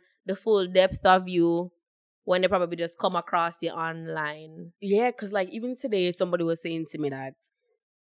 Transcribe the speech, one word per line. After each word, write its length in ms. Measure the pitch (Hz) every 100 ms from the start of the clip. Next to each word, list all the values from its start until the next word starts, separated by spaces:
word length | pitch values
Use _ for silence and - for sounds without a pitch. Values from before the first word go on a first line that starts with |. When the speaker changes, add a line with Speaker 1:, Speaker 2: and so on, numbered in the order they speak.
| - _ -
Speaker 1:
the 100 | 190
full 320 | - 208 180
depth 380 | 185 185 - 196
of 220 | 185 185
you 420 | 180 170 170 180 - _ _ _ _
when 180 | - 180
they 60 | 185
probably 280 | 202 170 170
just 200 | 170 -
come 160 | 185 180
across 480 | 170 180 170 170
you 80 | 165
online. 1000 | 165 165 165 165 160 151 151 160 160 170 -
Speaker 2:
Yeah, 300 | 196 202 247
'cause, 200 | 240 208
like, 180 | 202 185
even 260 | 220 240 254
today, 360 | 262 208 180
somebody 320 | 175 185 175
was 180 | 165 165
saying 240 | 170 165 160
to 60 | 156
me 100 | 147
that 240 | 139 135 - - _ _ _ _ _ _